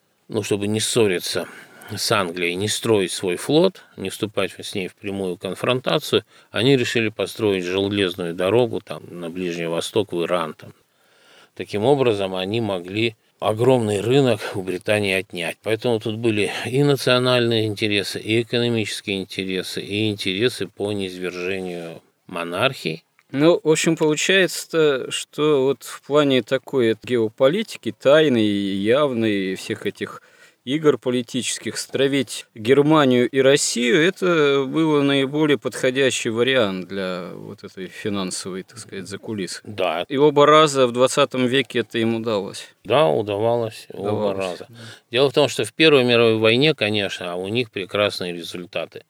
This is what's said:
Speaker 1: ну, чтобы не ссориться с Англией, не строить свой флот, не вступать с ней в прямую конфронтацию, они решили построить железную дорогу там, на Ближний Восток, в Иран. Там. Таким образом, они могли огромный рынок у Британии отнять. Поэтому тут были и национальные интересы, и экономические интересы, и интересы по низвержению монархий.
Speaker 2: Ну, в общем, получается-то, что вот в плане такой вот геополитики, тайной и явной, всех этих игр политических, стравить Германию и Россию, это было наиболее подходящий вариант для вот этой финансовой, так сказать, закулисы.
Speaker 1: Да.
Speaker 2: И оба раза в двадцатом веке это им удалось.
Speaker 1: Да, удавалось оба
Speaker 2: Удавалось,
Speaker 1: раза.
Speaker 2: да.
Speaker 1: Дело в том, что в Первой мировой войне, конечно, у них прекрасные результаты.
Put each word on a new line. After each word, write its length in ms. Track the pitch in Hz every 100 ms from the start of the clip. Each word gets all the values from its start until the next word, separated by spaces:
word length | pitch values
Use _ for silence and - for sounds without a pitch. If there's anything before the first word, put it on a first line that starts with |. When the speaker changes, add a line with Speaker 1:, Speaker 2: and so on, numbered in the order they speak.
| _ _ -
Speaker 1:
ну, 160 | 113
чтобы 240 | 98 101 101
не 120 | 107
ссориться 680 | 107 127 104 90 - 90 85 - - - - 104
с 160 | -
Англией, 440 | 110 87 90 87 87
не 120 | 104
строить 440 | - 117 107 90
свой 260 | - 92 85
флот, 460 | - 147 185 - - -
не 140 | 95
вступать 420 | - 104 104 92 -
с 160 | - 104
ней 120 | 90
в 80 | -
прямую 420 | 101 98 95 90
конфронтацию, 880 | 98 - 123 127 165 160 - 107 - _ _
они 240 | 101 120 139
решили 340 | 117 123 110
построить 540 | - 95 - 107 95
железную 680 | 87 95 98 104 92 90 87
дорогу 480 | 85 90 113 120 95
там, 220 | - 78 -
на 200 | 87 85
Ближний 380 | 87 90 85 85
Восток, 440 | 82 - - 98
в 120 | 87
Иран. 320 | 82 90 80 -
Там. 180 | - - _ _ _ _ _ _ _ -
Таким 300 | 92 104 113
образом, 500 | 143 123 104 95 92
они 240 | 95 113
могли 560 | 110 92 87 101 113 110 _ _
огромный 640 | 98 107 123 127 110 101
рынок 400 | 104 139 131 107 - 104
у 60 |
Британии 520 | 92 90 - 107 101
отнять. 440 | 95 95 87 82 -
Поэтому 360 | 101 110 127 113
тут 160 | 113 110
были 340 | 120 107 98 - 117
и 180 | 127
национальные 840 | 143 139 135 123 127 123 117 117 110
интересы, 520 | 101 110 104 92 95
и 220 | 104 113
экономические 800 | 117 123 120 117 104 - - 95
интересы, 600 | 92 - 95 92 85 -
и 280 | 82 101 107
интересы 580 | 101 95 92 127 - 92
по 240 | - 101
низвержению 1120 | 104 95 92 90 87 90 95 92 87 85 82 - _ -
монархий. 760 | 90 85 87 123 - - - _ _ _ 135
Speaker 2:
Ну, 240 | 156 175
в 40 | 151
общем, 300 | 156 - 160
получается-то, 1120 | 156 151 - 190 175 - - 165 151 131 -
что 540 | - - - 151 143
вот 180 | 131 135
в 220 | - -
плане 400 | - 143 143 131
такой 460 | 117 131 - 139 117
вот 140 | 110
геополитики, 880 | 113 123 110 - 135 190 226 - 113
тайной 540 | - 131 156 156 123 107
и 300 | 101 101 98
явной, 800 | 101 127 151 120 110 101 95 95
всех 320 | - 110 104
этих 340 | - 98 - - _ - _ -
игр 340 | 151 151 127
политических, 800 | 127 123 120 131 107 - 110 -
стравить 680 | - 127 139 139 127 - -
Германию 760 | - 113 135 143 156 139 123 123
и 140 | 135
Россию, 600 | 135 147 - 226 240 196
это 600 | 165 - 185 165 143 139 135
было 340 | 151 160 147
наиболее 560 | 139 139 135 147 156 139
подходящий 720 | 131 - 131 127 131 - 123
вариант 580 | 113 120 131 104 95 87
для 440 | 98 92 90 90
вот 300 | 101 104 98
этой 240 | 98 - 90
финансовой, 720 | - 110 101 95 - 98 95
так 160 | - -
сказать, 300 | - 98 92
закулисы. 540 | 95 - 110 87 -
Speaker 1:
Да. 420 | - 104 90 82 87
Speaker 2:
И 80 | 131
оба 280 | 147 143 147
раза 400 | 156 156 139 127
в 60 |
двадцатом 560 | 120 127 - 139 127 123
веке 320 | 131 131 120
это 180 | 110 117
им 160 | 113
удалось. 560 | 113 113 107 98 104 - _
Speaker 1:
Да, 240 | - 127 160
удавалось 800 | 139 104 101 113 120 110 - -
оба 100 | -
Speaker 2:
Удавалось, 360 | 101 107 104 95
Speaker 1:
раза. 280 | 95 85 90
Speaker 2:
да. 60 | - 113 - _
Speaker 1:
Дело 220 | 117 139
в 20 |
том, 160 | 151 135
что 160 | - 113
в 80 |
Первой 300 | - 160 143
мировой 340 | 123 117 117 110
войне, 380 | 110 117 151 143
конечно, 600 | 104 107 98 - 90 87
у 120 | 95
них 240 | 113 113
прекрасные 600 | - 90 101 104 - 90
результаты. 760 | 87 80 90 87 87 80 - -